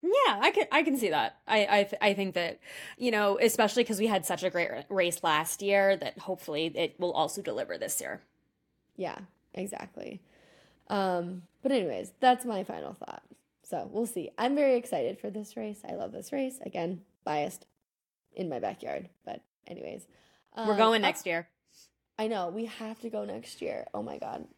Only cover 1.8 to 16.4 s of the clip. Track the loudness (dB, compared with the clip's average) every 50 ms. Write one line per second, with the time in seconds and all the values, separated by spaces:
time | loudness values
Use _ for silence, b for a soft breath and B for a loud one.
1.8 | 4 2 0 2 2 2 2 2 0 0 0 0 -2 -2 -4 -8 B B B B
2.8 | B B B B 0 2 4 4 4 4 4 6 6 4 6 6 4 4 6 2
3.8 | 2 2 2 0 2 2 2 2 0 0 -4 0 -2 0 0 0 -2 -2 -2 -8
4.8 | -8 _ 2 2 2 2 2 0 2 2 4 4 2 0 -4 -4 0 4 4 6
5.8 | 6 6 4 4 2 -6 -8 -10 -6 -6 -6 -6 -6 -6 -2 -2 -2 -2 0 -2
6.8 | -2 -2 -2 _ -2 0 2 2 0 0 0 -6 -6 -6 -4 -4 -4 -6 -6 -6
7.8 | -4 -4 -4 -4 -6 -6 -10 -10 _ _ _ _ _ _ _ _ _ _ _ _
8.8 | _ _ _ -8 -6 -6 -6 -10 -14 -20 _ _ _ _ _ -8 -8 -8 -8 -10
9.8 | -12 -12 _ -14 -12 -12 -12 -14 b b b b b b b b b b b b
10.8 | b _ -2 0 0 0 0 0 -2 -4 -8 -12 -14 _ _ _ _ 0 2 2
11.8 | 0 0 -4 -4 -8 -10 -6 _ 6 6 6 6 2 -4 -4 -4 -4 -6 -8 -10
12.8 | -10 -10 -12 -12 -14 -14 -14 -16 _ _ -20 _ _ _ _ _ _ -8 -6 -6
13.8 | -6 -4 -4 -4 -4 -2 -4 -6 -8 -8 -4 -2 0 0 2 4 4 4 4 2
14.8 | 2 -2 -4 -2 -2 -2 -4 -4 -8 -8 -8 -8 -10 -10 -10 -10 -8 -8 -10 -10
15.8 | -10 -10 -8 -6 -6 -8 -8 -10 -10 -6 -4 -4